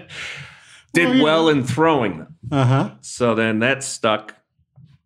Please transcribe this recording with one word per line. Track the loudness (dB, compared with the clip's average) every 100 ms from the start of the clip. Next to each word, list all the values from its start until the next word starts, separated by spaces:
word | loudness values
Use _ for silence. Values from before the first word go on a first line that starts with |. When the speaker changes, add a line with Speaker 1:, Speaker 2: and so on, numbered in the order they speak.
Speaker 1:
<laughs> | -10 -18 -16 -16 -18 -20 -20 -20 _
Did | 0 2
Speaker 2:
Well, | 4
you |
Speaker 1:
well | 4 4 2
in | 2
throwing | 0 0 2 2 0 -6
them. | -12 -18 -4
Speaker 2:
Uh-huh. | 0 2 2 0 -8
Speaker 1:
So | -16 -2 0 0
then | 0 0
that | 0 -2
stuck. | -6 -4 -2 -2 -4 -20 _ _ _ _ -20 _